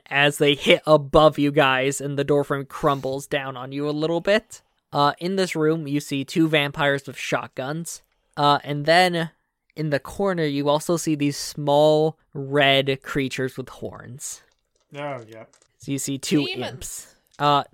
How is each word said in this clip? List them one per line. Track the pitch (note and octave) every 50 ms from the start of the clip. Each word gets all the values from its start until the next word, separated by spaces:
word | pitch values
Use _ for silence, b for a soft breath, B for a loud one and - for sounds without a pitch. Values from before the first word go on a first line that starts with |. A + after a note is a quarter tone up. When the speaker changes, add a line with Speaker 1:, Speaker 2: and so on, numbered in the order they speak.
| - -
Speaker 1:
as | D3 C#3 C#3+ D3 C#3+ -
they | D#3 C#3+ D3
hit | C#3 - - F3 E3 -
above | - D#3 D3+ C#3+ C3+ - D#3+ D3+ D#3 D3 -
you | C#3+ C#3+ C#3+
guys, | D3+ C#3+ C3+ C3 C3 C3 C#3 C#3+ -
and | C3+ C#3+ C#3+ C3+
the | C#3
door | C#3 D3 C#3+ C#3
frame | - D3 C#3 C#3
crumbles | - - - - D3+ C#3 C#3 C3 C3 C3+ C#3 C#3 -
down | - C#3+ C3+ C3+ C3
on | B2 B2+ C3 C3+
you | C#3+ C#3+ D3
a |
little | D3+ D3+ D#3 D#3 E3+ E3+
bit. | E3+ G3 G3+ A3 - _ - - _ _ _ _ _ _ -
Uh, | C#3+ C#3+ C#3+ C#3 -
in | E3+ F3+ G3
this | F#3+ F#3 E3+ -
room, | D#3+ D#3 D#3 D#3+ E3 D#3
you | C#3 C#3+ D3
see | C#3+ - D3 C#3 C3+
two | - - - D#3+ D#3
vampires | D#3 D3+ C#3+ C#3+ C#3 D#3+ D3 C#3+ C#3 C3+ -
with | - C3
shotguns, | - - - - B2+ A2+ - - - C3 C3 D3+ E3 E3+ - - - _ _ _ _ _ _ _
uh, | - D3 C#3+ C#3+ C#3 -
and | C#3+ D3 D3 D3
then | D#3 E3 F3 F#3 F3+ F3 E3+ D#3+ D#3 - _ _ _ _ _ _ _ _
in | - D#3 D#3
the | C#3+ C3+
corner, | - - - - G3+ G3 F#3 E3+ D#3+
you | D3 C#3+ C#3 C#3+ D3
also | C#3+ D3+ - - F3
see | D#3+ - E3 D#3
these | C#3+ C#3+ C#3+ C#3
small | - - - - - D3 C#3+ C#3+ D3 D3+ D3+ D3+ D3+ D#3 D#3+ D#3 - _ _ _
red | D3 C#3 C3+ C#3 D3 C#3 C#3 C#3 C3+ C3+ C#3 C3+ C3 -
creatures | - - D3 C3+ C3 - - C3 C3 -
with | - C3 -
horns. | - - - G#2 G2 G2+ - A2 A#2+ C#3 - - - - _ _ _ _ _ _ _ _ _ _ -
Speaker 2:
Oh, | C#3+ D3 D3 C#3 B2 A2+ G#2+
yeah. | A2+ A2 A#2 - _ _ _ _ _ _
Speaker 1:
So | - - C#3
you | C3+
see | - - C#3 C3
two | - - - D3+ C#3+
Speaker 3:
Demons. | F4+ F#4 - B2 - -
Speaker 1:
imps. | F#2+ - - - - - - _ _ _ _ _ -
Uh, | D3 D3 C#3+ C#3+ - -